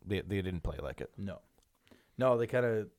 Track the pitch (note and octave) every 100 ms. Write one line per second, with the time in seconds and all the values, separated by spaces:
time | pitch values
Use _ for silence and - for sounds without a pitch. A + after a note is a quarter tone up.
0 | - F#2+ - G2 F#2 F2 E2+ D2 C#2+ -
1 | C2 - G2 - - _ _ _ _ -
2 | _ - B2+ A#2+ A#2 B2+ B2 A2 G#2